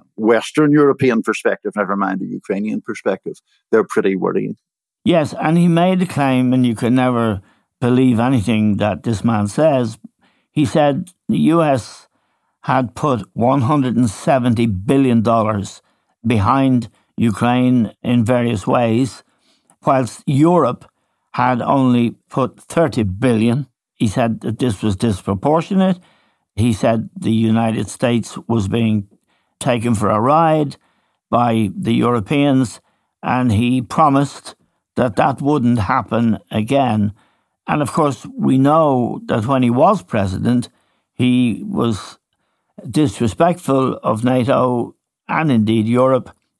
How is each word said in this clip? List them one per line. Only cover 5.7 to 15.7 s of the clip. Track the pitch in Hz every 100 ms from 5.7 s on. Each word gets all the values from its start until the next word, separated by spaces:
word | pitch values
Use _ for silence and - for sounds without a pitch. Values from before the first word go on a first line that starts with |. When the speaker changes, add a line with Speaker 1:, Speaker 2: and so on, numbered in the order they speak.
| 165 180 185
Speaker 2:
a | 180
claim, | 143 139 127 127
and | 127 123
you | 107
can | 117 131
never | 127 120 113 95 - _ _ _
believe | 123 127 131 113
anything | 123 131 95 107 107 98
that | 104 95
this | 123 107
man | 117 110 104
says. | 147 156 131 117 117 - _ _ _ _
He | - 131
said | 180 147 135 180 _ -
the | 113
U | 151 165
S | 156 131 - - _ _ _ _ _ _
had | - 131 123 -
put | 151 120 92
one | - 120 143
hundred | 120 151 127 113
and | 123
seventy | - - 135 123 113 117
billion | 92 107 139 135 117
dollars | 107 113 107 107 95